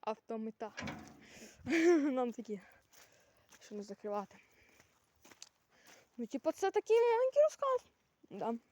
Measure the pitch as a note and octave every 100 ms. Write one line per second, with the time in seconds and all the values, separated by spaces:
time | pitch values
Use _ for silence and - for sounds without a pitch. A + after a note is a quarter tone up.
0 | - G#3+ _ A3+ A3 - G#3+ - - -
1 | - - - - - - B3+ E4 E4 E4+
2 | C#4+ B3+ B3 A3 A3 G3+ - - _ -
3 | - _ _ _ _ - - G#3 G3+ G3
4 | G#3+ G#3 G3 - _ _ _ _ _ _
5 | _ _ - - - _ _ _ - -
6 | _ - A#3 C4+ D#4 - G4 G#4 - A4+
7 | A#4+ A4+ C5 C#5+ D5+ - C#5 B4+ - _
8 | _ _ _ G3+ G#3 A#3 _